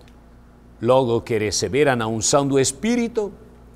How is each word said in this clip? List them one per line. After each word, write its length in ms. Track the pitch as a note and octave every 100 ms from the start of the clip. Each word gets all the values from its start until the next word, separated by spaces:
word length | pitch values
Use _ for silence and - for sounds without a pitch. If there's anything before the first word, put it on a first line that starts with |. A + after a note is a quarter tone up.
| - - - - - - - -
logo 400 | A2+ C3 B2 A#2
que 160 | - A2+
receberam 640 | G#2 - G#2 B2+ C#3+ B2
a 60 | A2
unção 400 | A2+ G#2+ D3 C#3
do 100 | C3+
Espírito, 760 | C3 - A3 A#3+ A#3 A#3 G3+ - - - -